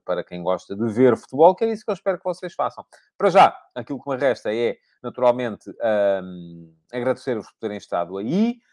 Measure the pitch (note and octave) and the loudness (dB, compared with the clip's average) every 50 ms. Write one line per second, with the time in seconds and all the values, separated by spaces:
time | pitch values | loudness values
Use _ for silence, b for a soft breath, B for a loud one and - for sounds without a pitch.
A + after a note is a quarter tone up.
0 | _ - F2+ F2 F2 - F2+ F2 F2 F#2 F#2 F2+ - - G2+ G2+ A2+ A#2 G#2 A2+ | _ -6 -4 -4 -6 -6 -10 -6 -4 -2 -4 -4 -4 -8 -8 -6 -4 -2 2 4
1 | C3 B2+ A2+ A2 - - - C3+ D#3+ F3+ F#3 - A3+ A3+ A3 A3 - - G3 - | 4 4 4 2 -2 -6 2 4 6 6 6 4 0 -4 -4 -4 -6 -6 -6 -4
2 | - G3 F#3 F3 - F#3 E3+ - - F3 - - C3+ A#2+ - - - _ b b | -2 -4 -4 -4 -4 -8 -8 -8 -10 -10 -6 -4 -6 -6 -6 -10 -16 _ b b
3 | b b b - G3 G3 E3 G3 D#3 A#2 - - - _ - B2 A#2 - C#3+ B2+ | b b b -2 0 4 6 8 6 6 4 0 -14 _ -10 -10 -8 -8 -10 -10
4 | - C#3 C3+ B2 C#3+ C3+ A#2 - - G#2+ G#2+ A#2 A#2+ A2+ - - _ _ _ _ | -6 -6 -4 0 0 0 0 0 -2 -4 -2 0 0 -2 -2 -4 _ _ _ _
5 | - B2 A2+ - B2 B2 B2 B2+ B2 A#2 G2+ - - G2+ F2+ - G2 A2 G#2+ G#2 | -12 -12 -4 2 4 4 4 2 0 -6 -6 -8 -12 -16 -10 -4 -2 0 2 2
6 | G2+ G2+ G2 F#2+ F#2 F#2 F#2 F2 F2 E2+ E2+ E2+ E2 D#2+ - _ _ _ - B2 | 2 2 0 -2 -4 -8 -12 -14 -14 -14 -16 -18 -18 -20 -20 _ _ _ -10 -6
7 | A#2+ C3 B2 - - C#3 A#2+ A2 F#2 - - _ A2+ G#2+ G#2 G2+ - - G2+ F2 | -2 -2 -4 -4 -4 -4 -4 -4 -6 -10 -12 _ -8 -8 -8 -8 -8 -6 -4 -4
8 | F2 E2+ F#2 G2 G2+ A#2+ D#3+ G3 A3 A#3+ A#3+ A#3 b b | -4 -4 -6 -6 -4 -2 0 0 0 0 -2 -4 b b